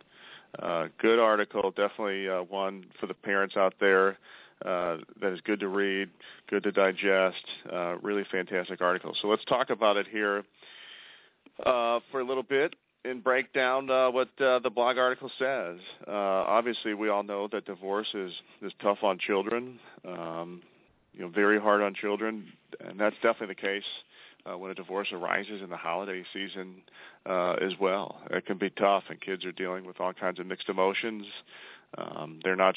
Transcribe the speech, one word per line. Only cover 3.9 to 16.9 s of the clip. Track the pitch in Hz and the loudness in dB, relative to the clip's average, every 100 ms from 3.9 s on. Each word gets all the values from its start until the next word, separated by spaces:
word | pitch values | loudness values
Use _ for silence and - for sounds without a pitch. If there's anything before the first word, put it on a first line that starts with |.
| 95 98 98 - - - - | 6 4 0 -14 -20 -20 -10
uh, | - 90 87 80 - - | -4 -2 -2 -4 -10 -4
that | 98 | -4
is | 90 | -2
good | - 104 | -2 -2
to | 98 | 0
read, | 98 98 95 95 - - - - | 0 0 0 -4 -8 -20 -16 -4
good | 101 | -2
to | 101 | 2
digest, | 98 95 92 98 95 92 92 - - - | 4 4 4 2 4 4 0 -12 -14 -8
uh, | 90 87 87 | -4 -4 -4
really | 98 101 95 | -4 -4 -2
fantastic | 95 87 95 87 90 | -4 -2 -4 -4 0
article. | 90 90 - - | 2 2 -2 -2
So | 104 | 0
let's | 107 - | 2 2
talk | 127 135 | 0 0
about | 107 107 101 | 2 2 2
it | 95 | 0
here, | 107 104 101 98 _ - - - - - - _ _ - - - | -2 0 -2 -4 _ -20 -20 -20 -20 -20 -20 _ _ -20 -2 2
uh, | 123 117 120 - | 4 4 2 0
for | 135 | -4
a | |
little | 127 131 | -2 -2
bit | 117 139 151 - _ _ | 0 2 0 -4 _ _
and | 123 127 | -8 -2
break | 127 127 123 | 2 2 2
down, | 139 127 131 135 | 0 2 2 2
uh, | 131 127 | 4 4
what, | 127 127 - | 4 0 2
uh, | 135 127 | 4 4
the | 120 | 2
blog | 107 120 127 | 2 2 4
article | 127 127 127 - | 2 0 -6 -2
says. | 131 131 87 87 90 - - | -2 0 -4 -8 -14 -16 -6
Uh, | |
obviously, | 104 98 95 - 110 120 110 110 | 0 2 2 4 2 2 -2 -4